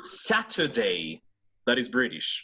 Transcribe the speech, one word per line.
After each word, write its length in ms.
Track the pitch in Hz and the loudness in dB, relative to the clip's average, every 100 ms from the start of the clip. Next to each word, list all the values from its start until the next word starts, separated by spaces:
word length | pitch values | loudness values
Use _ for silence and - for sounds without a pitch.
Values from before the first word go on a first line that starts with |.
Saturday. 1160 | - - - 220 226 - 156 131 104 90 80 78 _ _ _ _ | -2 -2 2 2 0 0 0 2 0 0 -4 -10 _ _ _ _
That 120 | - 123 | 0 0
is 120 | 120 | 2
British 540 | 120 123 85 - - | 0 0 -2 -6 -6